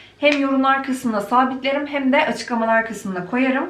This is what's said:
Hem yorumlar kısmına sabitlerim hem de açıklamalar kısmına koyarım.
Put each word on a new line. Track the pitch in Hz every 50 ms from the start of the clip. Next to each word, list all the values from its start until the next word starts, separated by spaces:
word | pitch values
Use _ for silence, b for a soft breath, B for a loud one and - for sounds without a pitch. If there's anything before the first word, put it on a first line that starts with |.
| B B B B
Hem | 285 294 294 285
yorumlar | 277 269 269 269 262 269 269 277 269
kısmına | - 254 254 - 233 220 202
sabitlerim | 202 - 247 247 262 247 262 254 - 269 277 294 294
hem | 285 285 285 269 262 254
de | 302 -
açıklamalar | - - - - - 247 226 226 226 226 226 220
kısmına | 220 214 - - 196 185 180 175
koyarım. | - - 247 269 262 254 269 330